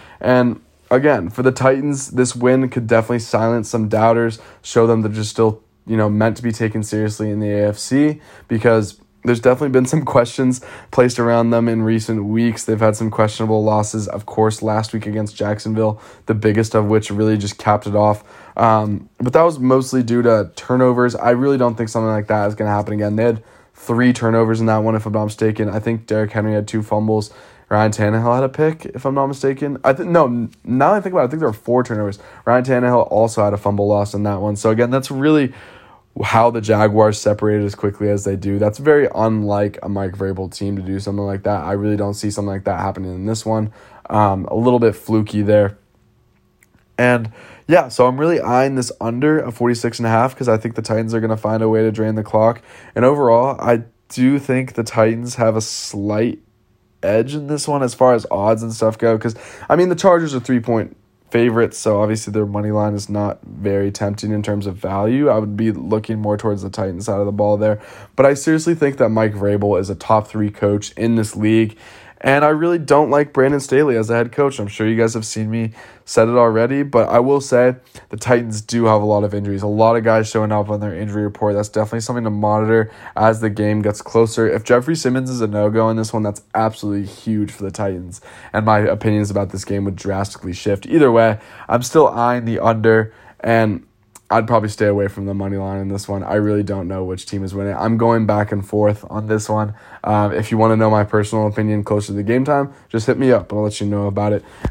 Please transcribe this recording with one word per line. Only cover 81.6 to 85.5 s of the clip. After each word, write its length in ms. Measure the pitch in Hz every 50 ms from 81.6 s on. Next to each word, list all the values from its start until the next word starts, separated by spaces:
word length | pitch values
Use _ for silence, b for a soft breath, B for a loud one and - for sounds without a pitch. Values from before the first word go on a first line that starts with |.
| 104 -
definitely 320 | - 107 107 107 113 117
something 220 | 110 - 123 120
to 80 | 113 110
monitor 600 | 104 104 107 104 107 107 107 110 113 113 107 110 B B B B B
as 240 | - 110 113 110 110
the 100 | 110 107
game 320 | 101 107 104 104 107 107
gets 200 | 101 104 104 -
closer. 440 | - - - 113 117 110 - 117 110 104
If 140 | 87 110
Jeffrey 320 | - - 123 123 127 156 165
Simmons 360 | 160 - 127 127 131 131 131
is 100 | 127 120
a 80 | 113
no-go 400 | 107